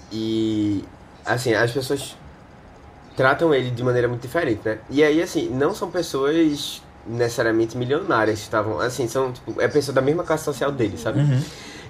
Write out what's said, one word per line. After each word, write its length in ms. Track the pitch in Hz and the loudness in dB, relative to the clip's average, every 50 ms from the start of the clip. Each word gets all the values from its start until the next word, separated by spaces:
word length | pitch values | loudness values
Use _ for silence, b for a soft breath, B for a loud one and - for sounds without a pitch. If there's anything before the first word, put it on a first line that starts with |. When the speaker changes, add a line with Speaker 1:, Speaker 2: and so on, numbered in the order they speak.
| - - | -16 -10
Speaker 1:
e, 720 | 107 110 110 110 110 113 110 110 110 107 104 104 101 95 - - - - - - - - - | -8 -6 -4 -2 0 0 0 0 0 0 0 0 0 -2 -4 -8 -16 -20 -20 -20 -20 -10 -4
assim, 280 | - 117 123 123 127 110 | -4 -2 -2 0 2 2
as 180 | 101 117 120 | 4 2 2
pessoas 440 | 127 139 127 127 143 139 - - - - - - - - - - - - - - - - - - - - - - - | 0 -2 -2 -2 -4 -4 -4 -8 -14 -16 -20 -20 -20 -20 -20 -20 -20 -20 -20 -20 -20 -20 -20 -20 -20 -20 -20 -10 -2
tratam 380 | - 131 135 139 - 170 160 147 | 2 2 4 4 4 4 4 4
ele 180 | 131 127 123 | 4 2 0
de 120 | 120 117 123 | -2 -2 0
maneira 240 | 127 123 123 120 120 | 0 2 2 2 0
muito 140 | 123 120 | -2 -4
diferente, 400 | - 120 - 170 175 131 110 104 - | -8 -4 -4 -2 0 0 -2 -2 -2
né? 120 | 110 107 - - - | -4 -4 -4 -6 -2
E 140 | 131 143 156 | 2 4 4
aí, 180 | 151 151 165 | 6 4 2
assim, 280 | 170 - - 160 113 113 | 2 0 -2 -2 -2 -2
não 240 | 123 131 143 165 165 | 0 0 0 0 0
são 160 | - 202 180 | -2 -6 -4
pessoas 920 | 170 180 165 - - 135 139 143 156 165 165 156 147 143 - - - - - - - - - - | -4 -4 -4 -2 -2 0 0 2 4 4 4 4 2 0 -6 -8 -10 -12 -14 -20 -20 -18 -12 -6
necessariamente 680 | 117 120 120 117 - - 117 113 110 113 113 113 - 127 | -2 0 0 0 2 2 2 2 4 2 2 0 0 -4
milionárias 600 | 123 123 143 160 196 180 135 113 107 107 104 104 | -2 0 0 -2 0 2 2 2 4 2 0 -2
que 60 | - | -4
estavam, 340 | - - 107 101 110 95 76 | -2 0 0 0 0 -2 -2
assim, 280 | 107 123 127 - 123 113 | -2 -2 -2 -2 -4 -2
são, 240 | - 135 135 127 | 0 0 -2 -2
tipo, 280 | 123 - - 113 107 - | -4 -8 -10 -8 -4 0
é 80 | 113 - | 0 2
pessoa 260 | - 147 139 147 127 | 2 2 0 2 0
da 60 | 135 | 2
mesma 220 | 131 139 156 175 165 | 2 2 2 0 0
classe 200 | - 160 151 - | 0 -2 -2 -2
social 260 | 151 139 - 143 143 | -4 -4 -2 -2 -2
dele, 260 | 143 131 113 101 - - | 0 0 0 -2 -2 -2
sabe? 220 | - 113 101 120 | -4 -2 0 2
Speaker 2:
Uhum. 220 | 147 143 127 131 165 B B B B B B B B | 2 4 2 2 0 B B B B B B B B